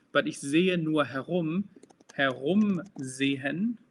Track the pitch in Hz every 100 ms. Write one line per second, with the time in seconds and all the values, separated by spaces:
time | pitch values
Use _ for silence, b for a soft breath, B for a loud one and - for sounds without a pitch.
0 | _ 143 147 - 139 156 185 180 156 156
1 | 131 131 131 180 160 175 202 - - _
2 | - - 135 127 139 196 208 175 - -
3 | 131 131 139 135 139 156 226 233 _